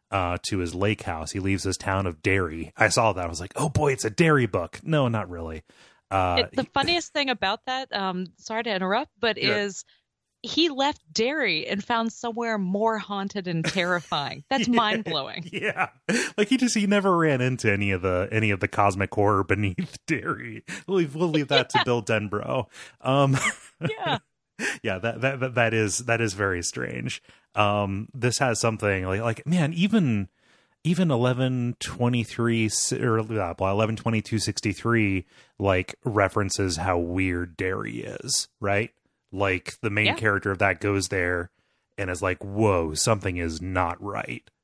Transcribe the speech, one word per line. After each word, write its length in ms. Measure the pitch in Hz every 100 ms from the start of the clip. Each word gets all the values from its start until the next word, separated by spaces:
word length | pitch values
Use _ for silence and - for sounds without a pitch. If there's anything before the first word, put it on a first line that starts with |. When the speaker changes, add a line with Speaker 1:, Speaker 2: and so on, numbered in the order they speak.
| -
Speaker 1:
uh, 260 | 98 87 90 -
to 100 | 98
his 180 | 87 87
lake 260 | 101 104
house. 300 | - 80 78
He 80 | 98
leaves 240 | 95 95
his 120 | 95 92
town 300 | 98 95 95
of 160 | 80
Derry. 500 | - 95 85 82 - -
I 120 | 107
saw 240 | 127 110
that. 100 | 92
I 40 | 85
was 120 | 80
like, 120 | 90 -
"Oh 120 | 151
boy, 220 | 143 147
it's 120 | 131
a 60 | 113
Derry 360 | - 165 147 117
book." 320 | 95 85 -
No, 240 | - 151 127
not 200 | 110 95
really. 360 | 87 80 80 - _ - _ -
Uh, 240 | 95 90 87
Speaker 2:
It, 80 | -
the 80 | -
Speaker 1:
he 60 | -
Speaker 2:
funniest 400 | - 311 349 -
thing 180 | 302 269
about 340 | 233 190 226 -
that, 260 | 262 262
um, 340 | 202 190 180 180 _
sorry 260 | - 220
to 80 | 233
interrupt, 380 | 190 185 220 302 _
but 240 | 233 208
Speaker 1:
Yeah. 140 | 208 147
Speaker 2:
is 200 | 104 - - _ _ _ _ _
he 260 | 233 302 330
left 320 | 262 277 285 _
Derry 540 | 156 240 311 220 156 -
and 160 | 196
found 300 | - 233 226
somewhere 440 | - 233 226 233 214
more 420 | 185 202 226 220
haunted 500 | 180 202 196 202 180
and 160 | 165
terrifying. 800 | 160 190 175 175 - 156 135 - -
Speaker 1:
<laughs> 40 |
Speaker 2:
That's 180 | 269 233
Speaker 1:
Yeah. 60 |
Speaker 2:
mind-blowing. 760 | 240 214 220 165 156 120 175 170
Speaker 1:
Yeah. 360 | 190 202 - - - - 226 370 -
Like, 120 | 214
he 60 | 254
just, 200 | 247 220
he 100 | 202
never 300 | 202 196 170
ran 240 | 160 131
into 320 | 127 127 110
any 180 | 101 101
of 120 | 92
the, 260 | 92 90 101
any 200 | 110 110
of 80 | 98
the 80 | 104
cosmic 440 | - 101 95 95
horror 300 | 107 101 98
beneath 560 | 98 101 101 90 180 -
<laughs> 40 | -
Derry. 560 | 131 151 110 120 107 - - -
We'll 120 | 190
leave, 180 | 156 151
we'll 140 | 175
leave 180 | 156 139
that 220 | 139 123
to 80 | -
Speaker 2:
<laughs> 20 |
Yeah. 40 |
Speaker 1:
Bill 180 | 127 120
Denbrough. 640 | 110 107 104 101 - 131 - - - _
Um, 360 | 131 139 139 135 - -
<laughs> 200 | - -
Speaker 2:
Yeah. 380 | - 440 339 233 - _ _ - - -
Speaker 1:
Yeah, 140 | 110 95
that, 220 | 113 113
that, 180 | 131 135
that, 140 | 131 123
that 180 | 113
is, 240 | 110 104 104
that 200 | 120 113
is 140 | 113
very 280 | 95 98 87
strange. 600 | - - - 62 127 - _ - _ 101
Um, 520 | 104 104 101 98 110
this 240 | 127 123 -
has 220 | 131 110
something 440 | 117 107 104 95
like, 160 | 92 98
like, 240 | 117 113 143
man, 260 | 175 147
even, 540 | 170 190 220 143 104 95 _ _ _ _ _
even 260 | 160 180 175
eleven 640 | 120 123 123 131 127 120 -
twenty-three 880 | - - 120 120 110 - 117 117 107
si-, 320 | - - -
or, 160 | 127 110
uh, 360 | 107 110 87 85
well, 140 | 95
eleven 240 | 101 110 110
twenty-two 420 | 117 110 - 107
sixty-three, 880 | 104 - 107 95 117 117 101 95 - - _ -
like, 380 | 98 92 - -
references 720 | 123 104 95 107 98 - 95 80
how 220 | 95 87
weird 580 | 87 92 95 87 87 82
Derry 420 | 92 101 55 58
is, 440 | - - 131 - - -
right? 320 | 101 101 117 _ _ _ _
Like, 460 | 98 98 92 - -
the 80 | 110
main 160 | 104 104
Speaker 2:
Yeah. 80 |
Speaker 1:
character 360 | - 107 101 101
of 60 | 95
that 220 | 98 90
goes 280 | 101 98 92
there 420 | 98 90 90 87 _ _ _ _ -
and 100 | 95
is 140 | 90
like, 200 | 95 92
"Whoa, 520 | 98 101 110 90 80
something 420 | 78 120 104 95 90
is 240 | 82 80
not 400 | 90 92 85 87
right," 460 | 101 104 - 120 - _